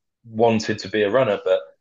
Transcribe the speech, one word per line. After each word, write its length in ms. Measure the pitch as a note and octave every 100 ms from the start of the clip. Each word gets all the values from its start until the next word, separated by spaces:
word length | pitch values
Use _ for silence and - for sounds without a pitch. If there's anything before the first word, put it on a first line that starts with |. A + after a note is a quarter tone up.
| _ _ A#2
wanted 540 | A2 A#2 A2 A2 G#2
to 100 | F#2+
be 140 | G#2+
a 60 | G2+
runner, 280 | B2 A#2+ G2 F#2
but 160 | F#2 - _